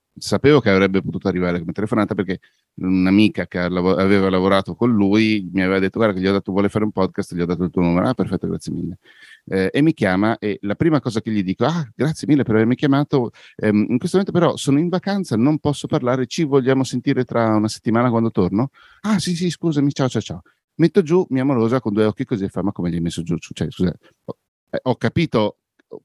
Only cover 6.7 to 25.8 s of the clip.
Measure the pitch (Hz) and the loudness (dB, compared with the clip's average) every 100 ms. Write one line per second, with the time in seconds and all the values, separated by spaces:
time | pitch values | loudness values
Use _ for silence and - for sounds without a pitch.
6.7 | 107 107 101 90 - 95 87 87 85 87 | 0 -2 0 -2 -2 -6 -4 -2 -2 -2
7.7 | 95 85 87 113 127 90 90 90 87 - | 0 2 2 0 -2 -2 -4 -4 -8 -8
8.7 | 85 85 - _ - - - - 95 92 | -8 -8 -10 _ -20 -20 -20 -6 -2 0
9.7 | 131 160 - 98 92 110 113 104 92 101 | 2 2 2 0 2 0 -2 -4 -6 -6
10.7 | 101 165 143 123 107 113 107 92 92 123 | 0 0 0 0 -4 -2 -2 -2 0 -2
11.7 | 170 123 - 143 156 - 147 117 107 110 | -2 -6 -4 -4 -2 0 0 2 2 2
12.7 | 123 147 139 147 139 120 - - - 107 | 2 2 2 2 -2 -2 -8 -20 -4 0
13.7 | 104 - 123 180 185 196 170 165 - 143 | 2 2 0 0 0 0 0 0 0 0
14.7 | 143 175 175 196 202 175 110 135 156 147 | 0 2 -2 -2 -4 -2 0 2 0 -2
15.7 | 135 139 156 123 131 123 - 151 139 127 | -4 -4 -2 0 -2 -2 -2 0 2 2
16.7 | 135 127 131 135 127 123 123 113 107 107 | 0 0 -2 -2 -2 0 0 2 2 0
17.7 | - 120 113 123 113 113 110 90 98 139 | -2 -2 2 2 2 0 0 0 0 -2
18.7 | _ - _ 208 202 180 170 180 - 165 | _ -20 _ -2 -2 -2 -4 -4 -4 -2
19.7 | 147 143 - 127 113 - 85 - _ _ | 0 0 0 -2 -2 -6 -12 -16 _ _
20.7 | - 165 202 151 180 - 131 135 123 113 | 0 2 4 2 2 2 0 0 2 2
21.7 | 131 110 104 107 104 - 107 95 - 95 | 0 0 2 2 0 -4 -4 -4 -4 -4
22.7 | - 87 85 85 85 85 85 - - 78 | -2 -4 -2 -4 -6 -6 -6 -6 -8 -6
23.7 | - 90 - _ _ - - _ _ _ | -4 -4 -4 _ _ -18 -18 _ _ _
24.7 | - 127 113 113 - 165 120 104 - _ | -6 -4 -2 0 0 0 0 0 -4 _
25.7 | _ | _